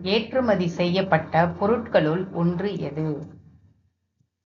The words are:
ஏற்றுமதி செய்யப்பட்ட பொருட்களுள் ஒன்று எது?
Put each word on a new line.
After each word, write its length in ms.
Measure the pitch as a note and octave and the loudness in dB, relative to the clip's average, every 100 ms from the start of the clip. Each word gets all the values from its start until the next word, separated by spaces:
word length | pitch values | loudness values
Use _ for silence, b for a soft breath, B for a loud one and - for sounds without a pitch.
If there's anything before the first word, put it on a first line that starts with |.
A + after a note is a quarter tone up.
ஏற்றுமதி 640 | F#3 A3+ A#3 C4 A#3+ F#3 F3 | 0 0 0 0 2 2 0
செய்யப்பட்ட 800 | - F3 F#3 F#3+ D#3 - D#3+ F3 | 0 0 2 2 0 2 2 2
பொருட்களுள் 840 | - G3+ A#3 - F#3 D#3 F3 F#3+ | 0 0 0 2 2 4 0 -2
ஒன்று 460 | E3+ E3+ F3+ G3+ F3 | -2 0 0 -2 -4
எது? 280 | D3 D3 D#3 C#3 - - - - _ _ _ _ _ _ _ _ _ | -6 -4 -4 -6 -10 -18 -20 -20 _ _ _ _ _ _ _ _ _